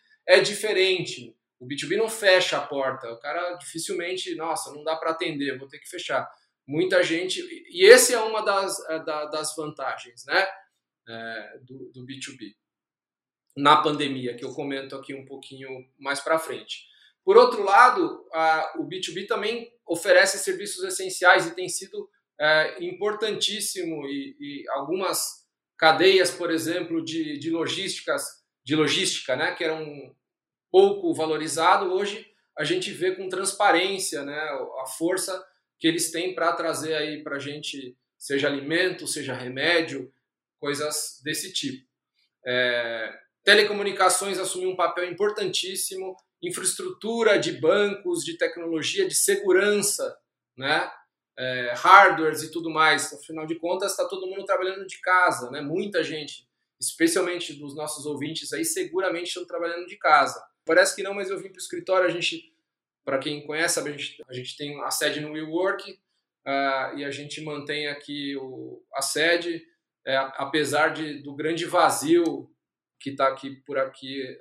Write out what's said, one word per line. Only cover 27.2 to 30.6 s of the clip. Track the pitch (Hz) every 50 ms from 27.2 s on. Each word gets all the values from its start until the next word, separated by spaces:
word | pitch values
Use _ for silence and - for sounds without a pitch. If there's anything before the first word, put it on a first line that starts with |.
| 156 151 147
de | 135 131 165
logísticas, | 165 165 156 135 123 175 196 180 - - - 165 147 139 - - - _ _ _ _ _ -
de | 123 151
logística, | 156 151 143 - 180 185 - - - - - 127
né, | 139 156 180 180
que | - 170
eram | 156 160 160 156 151 143 139 131 127 _ _ _ _ _ _ _ _ _ _